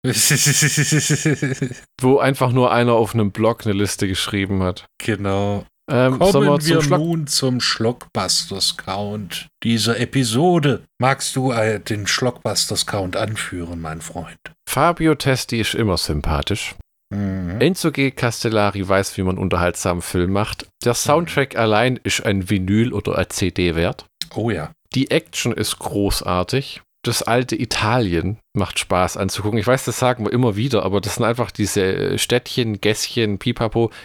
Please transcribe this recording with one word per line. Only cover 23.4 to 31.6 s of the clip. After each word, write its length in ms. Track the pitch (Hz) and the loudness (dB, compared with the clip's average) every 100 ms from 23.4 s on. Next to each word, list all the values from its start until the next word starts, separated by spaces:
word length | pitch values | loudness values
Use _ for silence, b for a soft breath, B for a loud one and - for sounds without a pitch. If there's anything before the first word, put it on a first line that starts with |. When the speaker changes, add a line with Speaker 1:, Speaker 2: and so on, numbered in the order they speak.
| 95 | -2
Speaker 2:
D 240 | - 90 | 2 0
wert. 320 | 80 90 - - _ - | 2 0 -2 -12 _ -10
Speaker 1:
Oh 160 | - 117 | -4 -2
ja. 200 | 90 78 - _ | -2 -6 -14 _
Speaker 2:
Die 160 | 127 139 | -2 0
Action 420 | 156 - - 123 | 0 -2 -4 -2
ist 260 | 104 107 - | -2 -4 -4
großartig. 1040 | - 101 98 - - 90 90 131 - - - _ | -4 0 0 0 0 -2 0 -2 -4 -12 -20 _
Das 200 | 123 113 | -4 -4
alte 360 | - 120 127 113 | 0 0 0 -4
Italien 800 | 120 - 110 123 101 82 85 110 _ 104 | -2 -2 0 2 2 0 0 -4 _ -4
macht 220 | 87 - | -2 -4
Spaß 380 | - 92 90 - | -2 0 0 -2
anzugucken. 420 | 95 - 104 113 | -4 -2 -2 0
Ich 80 | 123 | 2
weiß, 180 | 131 - | 0 0
das 120 | - | 0
sagen 260 | 127 120 | 0 0
wir 80 | 104 | 0
immer 220 | 120 123 | 2 2
wieder, 300 | 101 135 107 | 2 0 0
aber 160 | 95 98 | 0 0
das 160 | 92 - | -2 0
sind 80 | |
einfach 260 | 113 120 113 | 0 0 -4
diese, 320 | - | -2